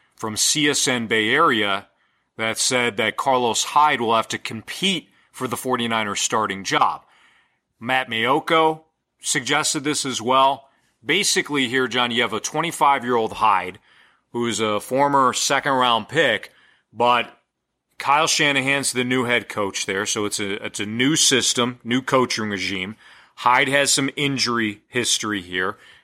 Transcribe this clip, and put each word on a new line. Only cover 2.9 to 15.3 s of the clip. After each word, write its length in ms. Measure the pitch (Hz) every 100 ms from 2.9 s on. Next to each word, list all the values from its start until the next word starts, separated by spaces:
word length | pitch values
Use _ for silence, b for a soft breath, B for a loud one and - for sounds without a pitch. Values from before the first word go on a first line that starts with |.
| 104
that 200 | 110 -
Carlos 460 | - 127 123 107
Hyde 380 | - 147 151 135
will 140 | 113 113
have 120 | 107
to 100 | 113
compete 720 | - 113 - - 190 185 - b b
for 160 | - 127
the 100 | 120
forty-niners 640 | 131 123 117 113 104 98
starting 440 | - 117 104 98
job. 420 | 95 147 117 80 - b b b b b b _
Matt 280 | 117 131 127
Maiocco 760 | 113 117 147 151 165 160 160 - _ _ _
suggested 640 | - 151 120 147 147 160
this 220 | 139 147 139
as 160 | 110
well. 460 | 110 131 135 139 b b b b
Basically 680 | 113 170 208 180 165 143 127
here, 180 | 131 127
John, 240 | 123 123
you 100 | 117
have 120 | 120
a 60 | 107
twenty-five-year-old 920 | - 151 165 156 147 139 120 123 110
Hyde 460 | - 110 95 90 95 b b b b b
who 160 | 120 120
is 120 | 104
a 200 | 110 104
former 540 | - 127 143 139 127